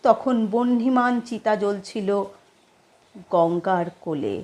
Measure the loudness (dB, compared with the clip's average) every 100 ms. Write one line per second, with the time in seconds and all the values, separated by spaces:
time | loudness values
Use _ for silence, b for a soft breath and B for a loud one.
0 | 4 2 2 0 0 0 2 2 2 2
1 | 2 0 -4 -4 -2 0 0 -2 -6 -6
2 | -2 -2 -2 -12 _ _ _ _ _ _
3 | _ -20 -2 2 2 2 0 -2 -2 -8
4 | -8 -4 -4 -6